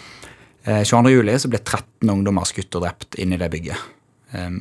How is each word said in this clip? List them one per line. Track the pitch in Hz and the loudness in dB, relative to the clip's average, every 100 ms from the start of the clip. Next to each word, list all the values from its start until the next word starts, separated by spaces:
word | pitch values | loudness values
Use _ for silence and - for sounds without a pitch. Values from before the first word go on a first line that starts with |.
| - - - - _ _ - | -20 -20 -20 -20 _ _ -2
Eh, | 107 | 0
tjueandre | 104 120 123 | 4 4 6
juli | 131 104 127 | 6 4 2
så | 127 | 0
ble | 113 | -4
tretten | - - - - 113 | -4 -6 -8 -2 0
ungdommer | 98 98 98 | 2 0 0
skutt | 85 - 90 | -2 -6 -8
og | 87 | -6
drept | 85 - - - | -6 -8 -12 -6
inne | 92 90 | -2 -2
i | |
det | 85 | -2
bygget. | 80 80 - - _ _ _ _ | -6 -8 -10 -12 _ _ _ _
Ehm, | - 90 90 | -10 -8 -8